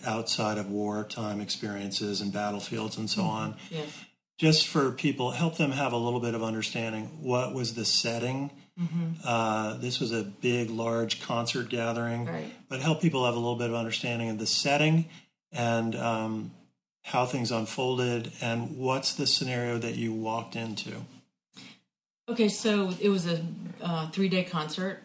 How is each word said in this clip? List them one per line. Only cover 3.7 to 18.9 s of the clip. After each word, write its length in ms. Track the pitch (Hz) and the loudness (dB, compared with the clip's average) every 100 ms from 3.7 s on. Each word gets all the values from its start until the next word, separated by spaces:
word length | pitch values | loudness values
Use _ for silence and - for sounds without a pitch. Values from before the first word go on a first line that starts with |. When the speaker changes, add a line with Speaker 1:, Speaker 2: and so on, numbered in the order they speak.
Speaker 2:
Yes. 180 | 160 151 - - _ _ - | -8 -8 -12 -18 _ _ 4
Speaker 1:
Just 300 | 160 156 - | 6 6 6
for 220 | 160 135 | 4 2
people, 420 | 123 147 131 123 | 2 0 0 0
help 260 | 123 165 165 | 2 0 2
them 140 | 147 | 2
have 200 | 135 135 | 2 0
a 60 | 120 | 2
little 220 | 120 123 | 0 0
bit 140 | 117 | 0
of 80 | 113 | 0
understanding. 760 | 113 110 104 120 113 110 110 160 | -2 -2 -2 -2 -4 -4 -6 -6
What 320 | 127 123 127 | 0 2 2
was 220 | 131 113 | -2 -4
the 100 | 113 | -2
setting? 680 | 104 - 117 117 123 131 139 - - - | 2 2 2 0 0 -2 -4 -8 -14 -6
Speaker 2:
Mm-hmm. 320 | 170 165 165 165 | -2 0 -2 -2
Speaker 1:
Uh, 520 | 131 117 110 110 107 | 0 2 2 2 0
this 260 | 120 123 - | -2 -2 -2
was 120 | 120 | 0
a 100 | 113 | -2
big, 480 | 98 - 123 123 110 | -4 -2 0 2 0
large 500 | 113 117 117 113 - | 0 0 2 0 -2
concert 480 | - 117 120 131 120 | -2 -2 0 -2 -2
gathering, 560 | 120 117 117 117 117 | 0 0 0 0 -2
Speaker 2:
Right. 260 | 120 170 - - - | -2 -4 -6 -12 -8
Speaker 1:
but 100 | 131 | -2
help 220 | 151 160 | 2 4
people 240 | 170 135 123 | 4 4 2
have 80 | |
a 40 | 117 | 2
little 180 | 120 117 | 0 0
bit 120 | 120 | 0
of 80 | 117 | 0
understanding 540 | 113 110 120 117 117 | -2 -2 -2 -2 -2
of 80 | 107 | -2
the 80 | 107 | 0
setting 600 | - 143 143 156 160 165 - - _ _ | 2 4 4 6 6 4 -4 -20 _ _
and, 420 | - 117 117 113 117 | -2 2 2 2 0
um, 560 | 117 110 110 110 110 - - _ _ _ | 0 0 0 -4 -6 -12 -20 _ _ _
how 220 | - 127 123 | -2 2 2
things 240 | 139 117 | 2 0
unfolded 840 | 113 107 - 127 127 123 120 117 - | 0 -2 -2 0 2 2 0 -4 -6
and 380 | 120 117 117 135 | -4 -2 -4 -2
what's 340 | 131 | 0